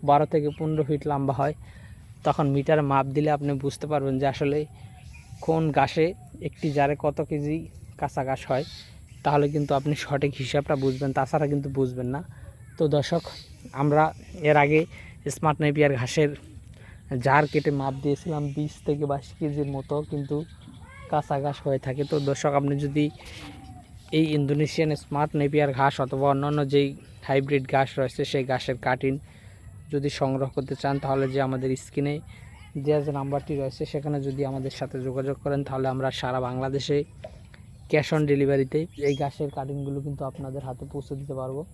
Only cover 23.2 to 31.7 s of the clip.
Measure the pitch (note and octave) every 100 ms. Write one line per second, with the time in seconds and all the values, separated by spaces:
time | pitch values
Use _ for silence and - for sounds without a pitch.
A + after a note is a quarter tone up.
23.2 | - - - - - - - - - D#3
24.2 | D#3+ D3+ C#3 D3 D3+ - D#3+ D3 - C#3+
25.2 | D3+ D3+ C#3+ D3+ D3 C3 C#3 - C3 C3+
26.2 | C#3 C#3 C#3+ D3 C#3+ C#3+ C#3 C#3 - -
27.2 | - C#3 C#3 C#3+ C3 C#3 C3+ - C3 -
28.2 | C#3+ C#3+ C3 B2+ - B2+ - B2+ C3+ C3+
29.2 | - - - - - - - D3 C#3+ -
30.2 | C3+ C3+ C3+ - C3 C3+ C#3 C#3 C#3 C3+
31.2 | C3+ C3+ C3+ C3 C3